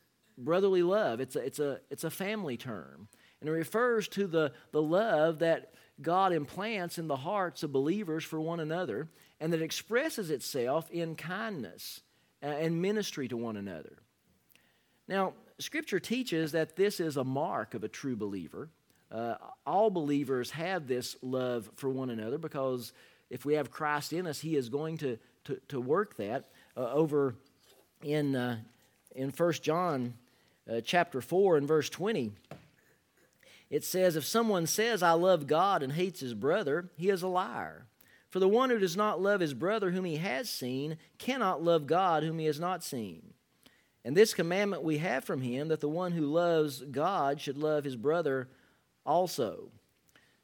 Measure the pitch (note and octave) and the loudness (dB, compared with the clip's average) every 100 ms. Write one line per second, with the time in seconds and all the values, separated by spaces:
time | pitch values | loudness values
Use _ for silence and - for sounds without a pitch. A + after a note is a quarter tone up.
0 | _ _ _ - B2+ F3 G3 F#3+ F3 G3+ | _ _ _ -10 0 4 4 4 4 4
1 | F3 A#2 C3+ D3 B2 - C#3+ B2 - C#3 | 2 0 -2 -4 -4 -2 -2 -2 -8 -8
2 | E3 - F#3+ A3 E3+ A#2+ B2+ G#2 C#2 C#2 | -6 -4 -4 -4 -4 -6 -6 -10 -10 -18
3 | G#2 _ _ _ D3 D#3+ D#3+ A3 B3 A#3 | -20 _ _ _ -4 -2 0 0 2 2
4 | F3 - G3 D#3+ D3+ - - D3+ D#3 F3 | -2 -2 0 2 2 -2 -4 0 2 2
5 | A3+ D#3+ D#3+ D#3 E3 D3 - - - - | 4 4 4 4 2 2 -2 -20 -20 -8
6 | C#3+ F3+ F#3+ E3+ C#3+ F3 G#3 A3 F3 - | 0 4 4 2 -2 -6 -6 -4 -4 -6
7 | D#3+ C#3 D3 G3+ F3+ - D#3+ C3+ C#3 G3+ | -4 -4 -2 -2 -2 -4 0 2 2 0
8 | F#3+ D#3 D3+ D#3+ D#3+ E3+ D#3 E3 F3 G#2 | -2 -4 -4 -4 -4 -4 -2 -2 -2 -4
9 | D#3+ - - _ D#3+ E3 D#3+ - - A#3 | -6 -14 -20 _ -2 0 -2 -6 -2 0
10 | D#4+ D#4 F3 C#3+ - C#3 A#2+ D3+ D#3+ E3+ | 0 -4 -4 -4 -2 -2 0 0 -2 -6
11 | E3 D#3 D#3 F#3 A3+ F#3 G2 - - - | -6 -6 -8 -6 -6 -6 -10 -12 -14 -16
12 | _ _ _ _ C#3+ D3 E3 E3 F#3 G#3+ | _ _ _ _ -6 -2 0 0 0 0
13 | G3+ - B2+ A#2+ A#2 G#2 G2+ E2 - - | -2 -6 -6 -4 -4 -6 -8 -10 -12 -18
14 | _ _ _ _ _ _ _ _ _ _ | _ _ _ _ _ _ _ _ _ _
15 | - F#3+ F#3+ - - _ - D4+ D#4 F#3 | -4 0 0 -2 -20 _ -8 -6 -2 -4
16 | - A#3+ B3 E3 D#3+ D#3+ D#3+ - G3 G3+ | -2 -4 0 -2 0 0 -2 0 0 2
17 | E3 C#3 C3 C3+ E3 E3+ G#2+ A#2 G#2 - | -2 0 -2 0 -2 -2 -4 -6 -8 -6
18 | C#3 A#2 G#2 G2 D#2 F2+ D3+ _ _ _ | -6 -4 -4 -6 -8 -12 -14 _ _ _
19 | _ A2 A#2 A2+ - - - F3 A3 F3+ | _ -8 -6 -6 -10 -12 0 4 4 4
20 | D3 C#3+ C3+ C3 A#2+ C#3+ E3+ F#3+ C#3 B2 | 2 0 2 -2 -2 -4 -4 -4 -2 -2
21 | A#2+ - B2+ C3 B2+ A#2+ G#2+ - C3+ C3 | -2 -8 -4 -2 0 -2 -6 -6 -4 -2
22 | C3 A2+ G#2+ D3 D#3+ C#3+ C3+ B2+ A2+ - | -4 -4 -4 -6 -6 -2 -2 -2 -6 -16
23 | - _ _ B2 C#3+ D3+ C3+ - D3+ D3 | -20 _ _ -8 0 0 0 -4 0 0
24 | C#3+ D#3+ F3+ C#3 D#3 D3+ A#2+ C#3 D#3+ D#3+ | -2 -4 -4 -6 0 0 0 -2 -4 -4
25 | D3 A#2 _ _ - C3+ - B2+ B2 E3+ | -4 -6 _ _ -8 -8 -6 -6 2 2
26 | G#3+ - G2+ B2+ - - - - B2 C#3 | 2 -4 -4 -4 -6 -20 -16 -6 -2 2
27 | D#3+ D3 C#3 A2 _ _ _ - _ _ | 2 4 2 -2 _ _ _ -20 _ _
28 | C#3+ D3+ C#3+ C3+ B2 A2+ A2 _ _ _ | -2 0 0 0 -2 -4 -8 _ _ _
29 | _ B2+ C3+ C3 E3+ D3+ - D#3+ F3+ C#3+ | _ -8 -6 0 0 2 0 0 0 0
30 | A#2+ A#2 _ _ _ _ - A2+ A2+ F3 | -4 -8 _ _ _ _ -6 -6 2 2
31 | E3 C3 - F3 G3 D#3 C#3 D#3 C3+ - | 2 -2 0 4 6 6 6 2 2 -4
32 | F#3+ G#3+ A2+ G2+ _ - - _ _ _ | -2 -2 -4 -6 _ -20 -20 _ _ _
33 | _ _ _ _ - - _ D3 - F#3 | _ _ _ _ -20 -20 _ -4 -2 4
34 | F#3 D#3+ C#3 A3+ A3+ F#3+ D#3+ - A3+ G#3+ | 4 4 0 2 4 2 2 2 2 4
35 | F3+ E3 F3+ F3 C#3 D3+ F#3+ F#3 C3+ D3+ | 4 6 6 4 4 4 4 2 0 0
36 | F#3 - C3 A2 C3 F#3+ D#3+ D#3 F3+ - | -2 -2 -8 -2 0 2 2 -2 -4 -2
37 | F3+ F#3+ F#3 F3+ G#3 G#3 D#2+ D#2 - _ | 0 2 0 0 -2 -6 -8 -10 -20 _
38 | _ _ _ F#3 F#3+ A3 C4 A#3 F#3+ E3+ | _ _ _ 2 6 6 4 4 2 2
39 | G#3+ E3+ G3 G3+ E3 B2+ E3+ A3 F#3+ F#3 | 0 2 2 4 2 0 0 0 0 0
40 | F#3 D3+ F#3 B3+ A#3 - B2+ C3 D3 D#3+ | -2 -2 -2 -4 -4 -6 -4 -2 -4 -6
41 | - _ - C4 G3 D#3 E3+ E3+ D3 E3 | -12 _ -4 0 0 2 4 4 4 4
42 | F#3+ D#3+ D#3 D#3+ D#3 D3 F3 F3+ - C3 | 4 4 2 0 0 0 -2 -6 -6 -8
43 | G#2 D#2+ - - _ _ - _ _ _ | -8 -12 -18 -20 _ _ -20 _ _ _
44 | A#2 D#3 A3 - E3 F3+ G3+ F3 D#3+ D3 | 0 6 6 4 0 0 0 0 -2 0
45 | E3+ B3+ - D#3+ B2+ B2+ D#3 D#3 D3 D#3+ | 0 -2 -2 -4 -2 -4 -2 0 0 -2
46 | F3+ E3+ D3 D#3+ F3 E3 D3+ C3+ C#3 C3 | -2 0 2 2 4 4 2 -2 -8 -2
47 | E3 G3 C#3 D3+ D3 C3+ D3+ D3+ C#3+ B2+ | 0 2 2 0 -4 -2 0 2 0 -2
48 | B2 E3 D#3 C3+ B2+ - _ _ _ _ | 0 2 2 -2 -4 -14 _ _ _ _
49 | - D#3+ F3+ - A2+ F2 G2 - _ _ | 0 2 2 0 -2 -2 -14 -20 _ _
50 | _ _ _ _ | _ _ _ _